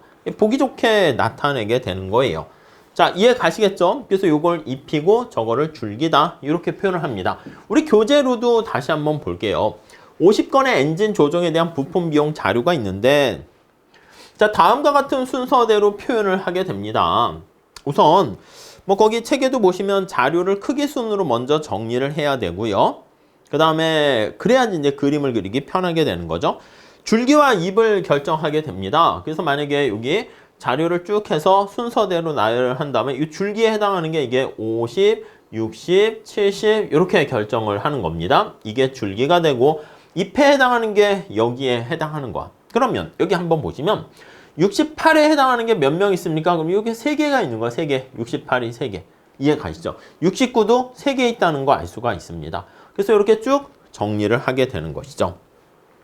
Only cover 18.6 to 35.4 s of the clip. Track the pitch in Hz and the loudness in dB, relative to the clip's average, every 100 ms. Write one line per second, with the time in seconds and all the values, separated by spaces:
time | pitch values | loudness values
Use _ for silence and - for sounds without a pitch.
18.6 | - - - 196 220 233 226 269 262 262 | -20 -18 -4 2 2 2 -2 0 0 2
19.6 | 185 180 196 196 190 - 180 165 180 196 | 2 0 -2 -2 -2 0 0 0 0 -2
20.6 | - 277 285 277 226 208 175 117 127 151 | -2 -2 -2 -4 -4 -2 0 -2 0 -2
21.6 | 151 101 113 123 135 151 147 135 95 85 | -2 -6 -4 -2 -2 -2 -2 -2 -4 -4
22.6 | 113 98 165 285 - _ _ _ _ 147 | -2 2 0 -2 -14 _ _ _ _ 0
23.6 | 160 160 160 160 147 123 107 - 190 254 | 2 2 0 2 2 2 0 -2 2 2
24.6 | 240 175 143 143 143 147 139 113 95 123 | 2 0 -2 0 -2 0 -2 -2 -2 -6
25.6 | 139 185 185 165 143 85 85 82 151 - | -4 -2 -2 0 0 -2 -4 -2 -2 -4
26.6 | - - - - - 220 247 302 285 214 | -10 -20 -20 -20 -2 0 4 4 4 2
27.6 | 170 196 226 202 165 143 143 160 151 147 | 0 2 2 2 0 -2 0 -2 -2 -2
28.6 | - 92 98 147 160 87 101 156 165 143 | -4 -8 -2 2 2 0 -6 -6 -2 -2
29.6 | 147 143 139 104 120 185 240 - _ _ | -2 0 0 -2 -2 -2 -4 -14 _ _
30.6 | 135 131 165 175 175 208 208 160 190 190 | -4 -2 0 -2 -2 -4 -2 0 4 4
31.6 | 202 - 240 240 202 180 165 139 107 120 | 2 -4 -4 -2 0 0 -2 0 0 2
32.6 | 127 127 147 120 123 131 156 - 196 214 | 0 -2 -2 -2 -2 -4 -6 -4 -6 0
33.6 | 226 214 202 190 160 160 127 127 131 - | 0 2 0 0 -2 -2 0 0 -2 -4
34.6 | 110 113 117 - 202 220 - - | -4 -2 -2 2 2 2 -6 -20